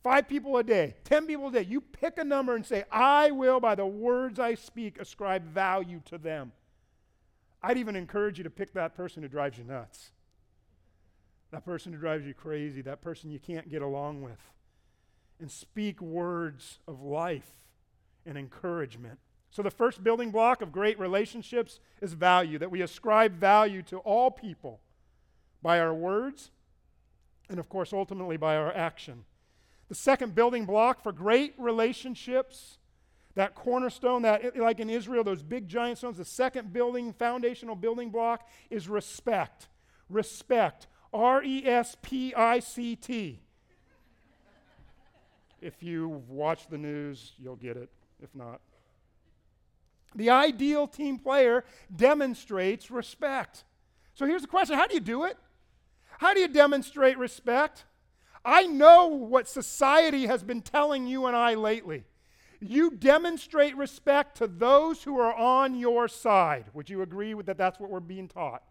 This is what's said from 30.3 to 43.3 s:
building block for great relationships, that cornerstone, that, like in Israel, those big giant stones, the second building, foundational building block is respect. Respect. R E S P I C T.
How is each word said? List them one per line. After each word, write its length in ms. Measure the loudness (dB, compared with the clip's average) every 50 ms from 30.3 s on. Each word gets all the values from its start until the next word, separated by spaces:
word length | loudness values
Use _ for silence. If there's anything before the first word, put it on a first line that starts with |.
| 2
building 320 | 2 2 2 2 -2 -4
block 380 | 0 2 2 4 2 2 -2 -6
for 80 | -10
great 420 | -10 -4 0 2 4 4 2 0 -8 -8
relationships, 1200 | -6 -4 0 0 0 -2 -2 -6 -12 -14 -14 -14 -10 -2 -2 -2 -2 -4 -14 -20 -20 -20 -20 _ _ _ _ _ _ _ _ _ _ _ _
that 200 | -2 -2 -2 -4
cornerstone, 680 | -8 -4 -2 -2 -2 -2 -4 -6 -2 -2 0 0 2
that, 340 | 2 2 2 2 -2 -6 -4
like 240 | 0 0 0 0 -2
in 100 | -4 -4
Israel, 360 | -4 -6 -6 -2 -2 -2 0
those 180 | -2 -4 -6 -8
big 240 | -10 -10 -10 -10
giant 300 | -8 -6 -4 -4 -4 -6
stones, 200 | -8 -10 -12 -12
the 60 | -12 -14
second 480 | -14 -4 -2 -2 -2 -2 -8 -12 -8
building, 400 | -4 -2 -2 -2 -2 -6 -8 -8
foundational 640 | -6 _ -4 -4 -2 -2 -4 -4 -4 -4 -12 -12 -10
building 340 | -6 -4 -4 -4 -4 -8 -6
block 380 | -4 -2 -2 -2 -2 -4 -8 _ -20 -20 _ _
is 180 | -10 -10 -8
respect. 800 | -6 -6 -6 -6 -8 -18 -8 _ -2 -2 -2 -2 -6 _ _ -20 _ _ _ _ _ _ _ _
Respect. 800 | _ -4 -4 -4 -4 -12 -20 -4 0 2 2 2 0 -2 _ -20 _ _ _ _ _ -2
R 300 | 2 2 4 4 2 0
E 220 | -2 -6 -2 0
S 320 | 2 2 2 0 -2 -10 _
P 320 | -12 -8 -8 -6 -6 -4 0
I 260 | 2 2 4 4 0
C 360 | -2 -6 -10 -8 -8 -8 -8
T. 460 | -10 -10 -8 -6 -6 -6 -8